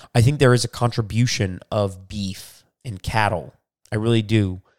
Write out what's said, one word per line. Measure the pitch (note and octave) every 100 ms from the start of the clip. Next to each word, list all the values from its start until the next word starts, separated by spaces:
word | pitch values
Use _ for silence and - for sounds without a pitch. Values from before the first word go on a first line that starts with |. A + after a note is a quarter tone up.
| -
I | B2
think | A#2+ D3
there | C3
is | B2
a | A#2
contribution | - A#2+ A#2 G#2 A2 A#2+ - F#2+ F2+ -
of | G#2+ G2+ F#2 F#2+
beef | G#2+ G2 F#2+ - - _ _
and | B2+ F#2+
cattle, | - A2 G#2+ F2+ C2 _ _ _ -
I | A2
really | A2+ A#2
do, | G#2 A2 G2 F#2 _